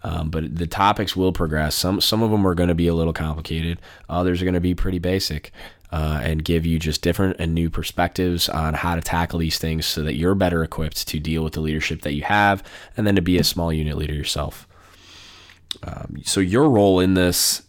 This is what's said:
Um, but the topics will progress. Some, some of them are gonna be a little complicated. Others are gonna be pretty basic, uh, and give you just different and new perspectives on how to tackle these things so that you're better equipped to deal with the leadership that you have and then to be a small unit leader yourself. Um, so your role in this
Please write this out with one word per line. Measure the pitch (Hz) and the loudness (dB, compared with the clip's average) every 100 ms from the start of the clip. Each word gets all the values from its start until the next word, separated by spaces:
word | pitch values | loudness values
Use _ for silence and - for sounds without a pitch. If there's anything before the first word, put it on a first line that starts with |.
Um, | - 82 80 | -6 -4 -4
but | 80 80 | -4 -4
the | 85 82 | -4 -6
topics | - 98 104 98 92 | 2 2 2 -2 0
will | 92 | 0
progress. | 87 82 76 76 | 2 0 0 0
Some, | - 90 95 | 0 0 0
some | - 110 | 0 2
of | 110 | 2
them | 107 95 | 4 2
are | |
gonna | 87 87 82 | 2 2 2
be | 85 | 2
a | |
little | 82 82 | 2 0
complicated. | 80 78 76 82 80 82 87 - - - | -2 -4 -6 -6 -4 -4 -6 -10 -20 -6
Others | 85 90 87 | -2 0 0
are | |
gonna | 92 90 | 0 2
be | 87 87 | 0 0
pretty | 95 90 | 0 0
basic, | 90 92 - 76 - - - - - | 0 0 -2 -8 -10 -18 -20 -20 -8
uh, | 80 78 76 | -4 -2 0
and | 62 78 | -2 -2
give | 78 85 82 | 0 0 2
you | 82 | 0
just | 80 76 | 0 -2
different | 87 85 95 90 | -2 0 0 0
and | 85 | -2
new | 82 82 | 0 0
perspectives | 82 80 - 87 - 90 87 - | -2 -6 -2 -2 0 -2 0 -2
on | 78 78 | -2 -2
how | 78 87 85 | -2 -2 -4
to | |
tackle | - 85 85 85 | -2 -2 -2 -2
these | 80 - | -2 -2
things | 80 80 - | -2 -2 -4
so | - | -4
that | 78 | -4
you're | 65 87 | 0 2
better | 98 92 85 | 2 2 0
equipped | 80 - 78 - - | -2 -4 -6 -6 -6
to | 78 | -4
deal | 80 80 | -2 -2
with | 80 | -2
the | 80 | -2
leadership | 78 78 - 78 | -2 -2 -4 -4
that | - | -4
you | 73 | -4
have | - 104 101 98 - - - - | 0 4 4 2 -4 -20 -12 -2
and | 104 | 2
then | 98 | 2
to | |
be | 85 90 | 4 2
a | |
small | 82 - 85 | 2 0 -2
unit | 78 76 76 | 0 -2 -4
leader | 76 | -4
yourself. | 73 71 - 73 - - - - - - - - - - - _ - | -4 -4 -4 -6 -10 -20 -20 -20 -20 -20 -20 -20 -20 -20 -20 _ -12
Um, | - - - - | -10 -10 -12 -10
so | - 98 | -2 0
your | 92 110 156 | 2 4 6
role | 113 101 92 | 6 6 6
in | 92 | 6
this | 92 90 87 - - | 6 4 2 0 -2